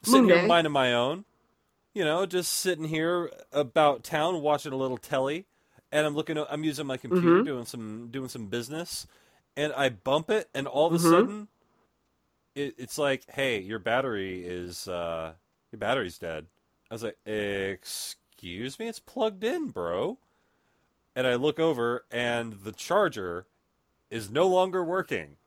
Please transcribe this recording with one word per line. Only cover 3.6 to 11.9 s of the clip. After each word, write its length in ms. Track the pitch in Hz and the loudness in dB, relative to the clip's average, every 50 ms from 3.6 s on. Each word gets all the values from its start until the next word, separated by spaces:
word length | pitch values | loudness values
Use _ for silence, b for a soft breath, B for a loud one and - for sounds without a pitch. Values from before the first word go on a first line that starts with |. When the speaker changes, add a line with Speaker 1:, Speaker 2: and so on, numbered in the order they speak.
| 147 123 - 165 156 147 139 117 - | -2 2 4 6 6 6 4 2 -4
Speaker 1:
town, 360 | - 165 156 151 170 185 165 143 | -4 -2 0 0 0 0 0 2
watching 300 | 147 147 139 - 151 131 | 2 2 2 0 -6 -4
a 40 | |
little 220 | 135 131 131 127 120 | -2 -2 -2 -4 -6
telly, 480 | - - 147 135 131 135 151 170 196 b b b b b b b b _ | -6 -4 -2 0 0 0 -2 -4 -8 b b b b b b b b _
and 160 | - 151 151 | 0 0 0
I'm 80 | 151 147 | 2 0
looking, 240 | 147 151 - 160 151 | -2 -2 -2 -2 -4
I'm 240 | 151 - 143 147 156 | -4 -4 -6 -4 -4
using 220 | 160 147 135 156 | -4 -4 -4 -6
my 100 | 139 131 | -6 -6
computer, 320 | 127 - - 180 185 175 170 170 185 | -6 -4 0 2 4 6 6 6 6
Speaker 2:
Mm-hmm. 60 | 233 | 4
Speaker 1:
doing 200 | 285 139 123 120 | 2 -4 -6 -8
some, 440 | - - 123 113 107 107 113 120 120 | -10 -10 -10 -10 -10 -10 -12 -14 -10
doing 180 | 117 135 131 127 | -10 -10 -10 -8
some 180 | - 127 113 | -10 -10 -10
business, 600 | 101 98 120 117 117 147 156 170 165 - - - b b b b b b b b _ _ | -6 -6 -6 -6 -6 -8 -10 -10 -8 -10 -12 -12 b b b b b b b b _ _
and 160 | - 147 151 139 | -4 -4 -4 -2
I 140 | 127 139 131 | 0 -2 -2
bump 420 | 120 95 _ 131 135 151 160 - | -2 -4 _ 0 0 0 0 0
it, 180 | 220 214 185 _ _ | -2 -2 -2 _ _
and 120 | 131 139 | -8 -8
all 200 | 139 - 139 151 | -4 2 2 2
of 80 | 170 170 | 4 4
a 40 | 170 | 4
Speaker 2:
Mm-hmm. 120 | 170 165 | 6 6
Speaker 1:
sudden, 380 | 165 175 226 269 208 214 208 - _ _ _ _ _ _ _ _ | 8 8 6 4 0 -8 -12 -14 _ _ _ _ _ _ _ _